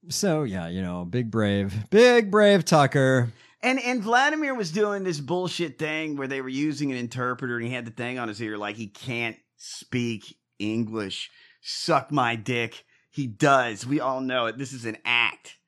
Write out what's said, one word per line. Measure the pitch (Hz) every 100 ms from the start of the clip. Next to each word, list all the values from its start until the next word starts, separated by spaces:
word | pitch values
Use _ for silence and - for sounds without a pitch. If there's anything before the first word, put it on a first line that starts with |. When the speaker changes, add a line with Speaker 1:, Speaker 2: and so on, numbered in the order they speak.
| 175
Speaker 1:
so, | - 202 156
yeah, | 139 95 85
you | 90
know, | 92 90 87
big | 120 117
brave, | 110 104 101 98 101 104
big | 202 247 240 208
brave | 208 208 202
Tucker. | 151 160 139 143 131 131 120 - - _
Speaker 2:
And, | 247 262
and | 240 254
Vladimir | 202 240 277 302 294 262
was | 185
doing | 170 208 202
this | 190 151
bullshit | 135 180 180 - 170 131
thing | 156 156 160 143
where | 135
they | 135
were | 131
using | 131 151 139 143
an | 127
interpreter | 120 131 123 123 127 120
and | 117
he |
had | 127 117
the |
thing | 110 120 127
on | 117
his | 107
ear | 113 107
like | 104 107
he | 107
can't | - 131 120 117 110 _ _
speak | - - - 127 120 110 - - _ _
English. | 104 113 110 110 98 - - - - _
Suck | - - - 151 131
my | 147 120 117
dick. | 107 120 117 - _ _ _
He | - 131
does. | 104 147 135 120 104 120
We | 143
all | 127 131
know | 131 127 113
it. | 113
This | 135
is | 131 117
an | 107
act. | - 120 117 - - -